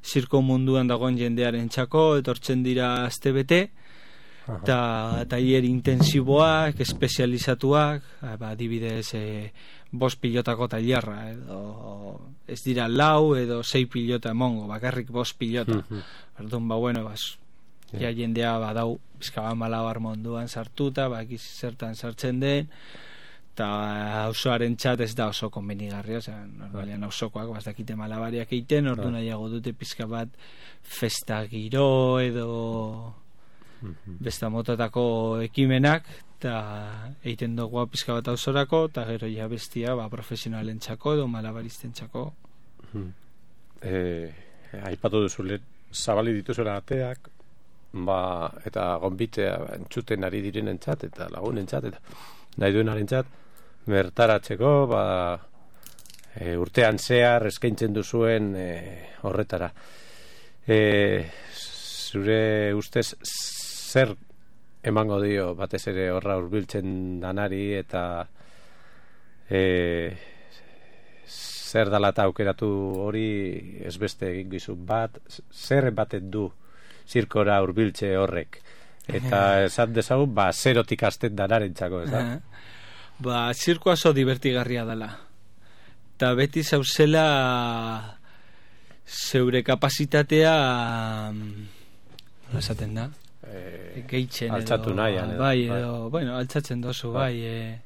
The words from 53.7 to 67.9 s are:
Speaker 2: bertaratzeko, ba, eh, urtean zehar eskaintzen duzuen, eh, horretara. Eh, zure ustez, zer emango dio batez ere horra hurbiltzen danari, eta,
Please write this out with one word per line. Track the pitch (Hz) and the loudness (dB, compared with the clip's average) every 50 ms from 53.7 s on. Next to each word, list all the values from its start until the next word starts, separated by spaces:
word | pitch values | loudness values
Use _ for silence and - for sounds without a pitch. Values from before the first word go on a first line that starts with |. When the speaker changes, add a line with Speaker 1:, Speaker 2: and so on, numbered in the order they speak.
| - - - | -16 -10 -2
Speaker 2:
bertaratzeko, | - 104 98 95 90 - - 120 113 110 101 - - 104 92 113 139 147 143 139 123 | 2 4 4 4 2 4 6 6 8 8 4 2 -2 -2 2 4 6 6 6 6 4
ba, | 117 104 101 98 95 90 90 87 87 87 - - - - - - - - - - - - - - - - - - - | 4 2 2 2 2 2 2 0 -2 -4 -6 -14 -16 -16 -18 -18 -18 -18 -18 -18 -16 -18 -16 -16 -16 -16 -16 -14 -10
eh, | - 90 85 85 87 | -8 -4 -2 0 0
urtean | 87 87 - - 120 110 110 98 | -2 2 6 6 8 8 6 4
zehar | - - 123 120 120 120 120 120 110 | 2 4 6 8 8 8 8 6 4
eskaintzen | 107 - - - 120 107 - 113 110 104 | 2 -2 0 0 0 2 2 0 0 2
duzuen, | 110 98 - - 117 117 113 113 110 107 101 98 | 0 -2 0 2 4 4 6 6 4 2 0 0
eh, | 95 92 90 85 82 87 92 92 87 - - - - | -2 -4 -4 -4 -6 -8 -10 -12 -12 -12 -14 -12 -6
horretara. | - 104 92 101 107 - - 87 85 87 - - - - - - - - - - - - - - - - - - - - | -4 -2 0 0 0 0 0 -2 -2 -4 -6 -10 -16 -16 -16 -16 -16 -16 -16 -16 -16 -16 -16 -16 -16 -16 -16 -10 2 6
Eh, | 110 110 107 104 104 101 101 101 98 98 82 82 - - - - - | 6 8 8 8 6 6 6 6 4 2 0 -2 -8 -14 -14 -14 -12
zure | - - - - - - - - - - - - 101 98 104 110 110 110 110 107 107 104 104 101 | -12 -12 -12 -12 -12 -12 -12 -10 -10 -10 -6 -4 0 2 4 4 4 4 4 4 4 2 2 0
ustez, | 104 101 - - 131 117 - - - - | 0 -2 0 0 0 0 0 -4 -10 -10
zer | - - - - - - - - - - - - - - 135 131 - - - - - - - - - - - - - - - - | -8 -6 -6 -6 -6 -8 -8 -10 -10 -10 -10 -10 2 6 6 6 6 2 -6 -10 -16 -16 -16 -16 -16 -16 -16 -16 -16 -16 -6 -2
emango | 117 107 107 110 107 101 101 | 2 4 4 4 4 2 2
dio | 101 104 104 101 95 87 87 | 2 2 2 2 0 0 -2
batez | 85 98 95 - 101 - - | -4 -4 -4 -4 -4 -4 -2
ere | 98 92 95 92 | -2 0 0 0
horra | 90 92 107 101 98 92 | 0 0 0 0 0 0
hurbiltzen | 87 87 98 107 95 - - 104 92 95 92 92 92 92 90 90 | -2 0 -2 -2 -2 -2 -4 -4 -2 -2 -4 -4 -4 -4 -4 -4
danari, | 87 90 92 98 104 101 95 95 101 101 101 | -4 -4 -2 -2 -2 -2 -2 -2 -2 -2 -2
eta, | 98 92 - | -4 -4 -4